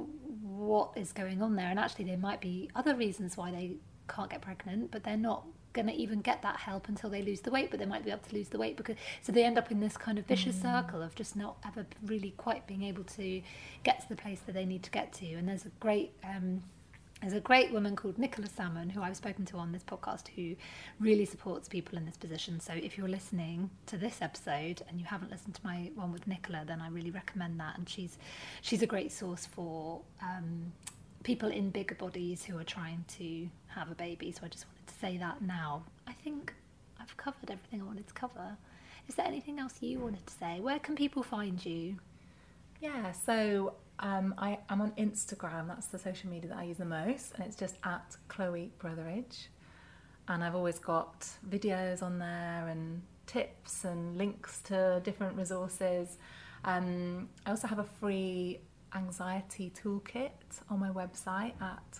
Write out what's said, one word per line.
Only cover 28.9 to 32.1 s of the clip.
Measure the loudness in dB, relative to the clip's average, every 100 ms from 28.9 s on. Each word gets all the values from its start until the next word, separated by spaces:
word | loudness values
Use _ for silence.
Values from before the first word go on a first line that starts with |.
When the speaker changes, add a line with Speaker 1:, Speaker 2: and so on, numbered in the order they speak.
| 4 0
Speaker 1:
source | -2 -4 -4 -6
for, | -6 -4 -4 -6 -8 -10 -8
um, | -6 -4 -2 -2 -4 -8 -12 -14 -16 -6
people | 0 2 2
in | 2 2
bigger | 2 -2 -2
bodies | -4